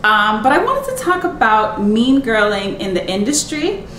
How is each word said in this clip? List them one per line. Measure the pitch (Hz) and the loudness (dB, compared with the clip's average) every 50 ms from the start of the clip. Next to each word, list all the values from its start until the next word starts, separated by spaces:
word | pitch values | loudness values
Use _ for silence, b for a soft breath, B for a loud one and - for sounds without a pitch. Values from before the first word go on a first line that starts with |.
| - | 4
Um, | 214 214 214 208 214 220 220 | 4 2 4 2 2 0 2
but | 220 262 | 2 2
I | 285 339 403 | 2 2 2
wanted | 480 539 571 - - 523 | 0 -2 -2 -4 -6 -8
to | - - | -4 -2
talk | 339 359 359 349 | -2 -2 0 0
about | 339 - - 233 220 214 220 214 214 - - 208 | -4 0 2 2 4 4 2 2 0 -2 -2 0
mean | 208 214 220 240 262 269 269 | 2 2 2 4 4 4 2
girling | 269 226 226 214 208 208 208 196 196 196 196 - | 2 2 2 2 2 2 0 -2 -4 -6 -6 -6
in | 208 196 185 | -4 -4 -2
the | 175 - - | -4 -4 -2
industry | 190 196 202 226 294 - - - 311 302 302 359 427 - - B B | -2 -2 0 0 0 -2 -2 -4 -6 -4 -2 -2 -4 -4 -8 B B